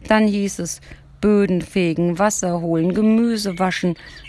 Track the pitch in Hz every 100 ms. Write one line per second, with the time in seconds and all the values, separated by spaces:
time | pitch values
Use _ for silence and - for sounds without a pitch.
0 | - 214 214 202 196 - 165 - - -
1 | - - 208 208 202 180 160 196 175 160
2 | 175 170 208 - 180 175 170 165 170 185
3 | 220 220 233 220 202 175 185 - 180 165
4 | - -